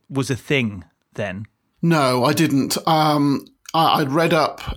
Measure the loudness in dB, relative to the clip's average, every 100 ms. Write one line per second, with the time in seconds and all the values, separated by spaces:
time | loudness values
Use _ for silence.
0 | _ -6 -4 -6 -2 -2 0 -6 -16 _
1 | _ -10 -8 -8 -14 _ _ _ 0 2
2 | 2 2 2 2 2 2 0 -2 0 2
3 | 2 2 0 -2 -6 _ -6 0 2 2
4 | 0 0 2 2 0 -4 -10